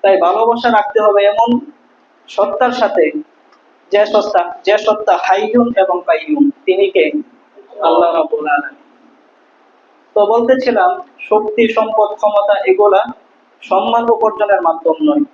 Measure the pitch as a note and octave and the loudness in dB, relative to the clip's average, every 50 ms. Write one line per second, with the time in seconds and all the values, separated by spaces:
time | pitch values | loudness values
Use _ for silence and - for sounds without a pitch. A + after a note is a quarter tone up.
0 | - G3 G3 F#3+ E3+ F3 G3 A3 A3+ A3+ A#3 A#3 - A#3+ A3+ G#3+ G#3 G#3 - A3+ | 4 2 2 2 2 0 0 0 0 0 0 0 0 0 0 2 0 0 -2 0
1 | G#3+ G#3+ G3+ G3+ G3+ G3+ G#3 G#3+ A3+ A#3+ A#3+ B3 - - - _ _ _ _ _ | 2 2 2 4 2 2 2 2 0 0 0 -2 -4 -10 -20 _ _ _ _ _
2 | _ _ _ _ _ - - - G3+ G3+ - - B3 B3 B3 B3 A#3 F#3+ - F#3 | _ _ _ _ _ -10 -4 -2 -2 -2 0 -2 -2 -2 0 -2 -2 -2 0 0
3 | D#3 D3+ - - D4+ _ _ _ _ _ _ _ _ _ _ _ _ _ G3 G3+ | 0 0 -2 -6 -12 _ _ _ _ _ _ _ _ _ _ _ _ _ 0 0
4 | G#3 G#3 - G#3 G3+ G#3 - F#3 F3 - - - - F#3 G#3 G#3 - A3 G#3 - | 0 2 0 -2 -2 0 -2 -2 -2 -2 -8 -6 -2 0 0 0 2 0 -2 -2
5 | - - F#3 - - - F#3+ G3 G#3+ G#3+ A3+ B3 A#3+ A#3 A#3 G3 F#3+ F3+ F3 F3+ | 0 0 0 0 0 0 0 0 0 0 0 0 0 2 0 0 0 0 -2 -4
6 | - - - - - D4+ D4+ D4 C#4+ C#4 - _ _ - F#4 F#4+ G4+ F#4 - F#4+ | -2 -2 -2 -2 0 -4 0 2 2 0 0 _ _ -2 2 2 0 0 2 0
7 | D#4 D4+ - D4+ - - _ _ _ _ _ - - _ - - D#5 - E4+ F4 | 0 0 -2 -6 -8 -8 _ _ _ _ _ -20 -20 _ -12 -4 -2 0 2 2
8 | F4 E4+ - - - - D3+ D3+ D3+ - F5+ F5+ - - - _ _ _ _ _ | 2 0 0 -2 -2 -2 -4 -6 -2 -2 -4 -4 -4 -8 -16 _ _ _ _ _
9 | _ _ _ _ _ _ _ _ _ _ _ _ _ _ _ _ _ _ _ _ | _ _ _ _ _ _ _ _ _ _ _ _ _ _ _ _ _ _ _ _
10 | _ _ _ G#3+ G#3 G3+ A3+ A#3 A#3 B3+ C4 C4 - B3 A3+ G#3 F#3 F3+ - - | _ _ _ 0 0 2 2 0 2 2 0 0 0 -2 0 0 0 0 -2 -4
11 | - _ _ _ - - A3 G#3+ G#3+ G#3+ - - A3+ A3 - A3+ A3 A3 A3 G#3+ | -10 _ _ _ -4 -2 0 0 0 -2 0 0 0 0 2 -2 -2 0 0 0
12 | G#3 G#3 G#3+ - - G#3 G#3 G3+ G3+ G3+ G3+ F#3+ G3 F#3 F#3+ F#3+ G#3 G#3 F#3+ G3 | 0 0 -2 -2 -2 0 0 0 0 0 0 0 2 0 2 2 4 2 2 2
13 | A3+ B3 - _ _ _ _ _ _ _ _ _ - - F#3+ F#3+ A3 A3+ A3+ A#3 | 0 -2 -10 _ _ _ _ _ _ _ _ _ -6 -2 -2 -2 0 0 -2 0
14 | A#3 A#3 A3+ A3 A3+ A3 - - G#3+ G3+ G3+ - E3+ E3 D#3+ - - E3 D#3+ - | 0 0 0 0 0 -2 0 -2 0 0 0 0 0 -2 -2 0 -2 -2 -2 0
15 | D4+ D4+ D4 D4+ D4 - | 0 0 0 0 -2 -4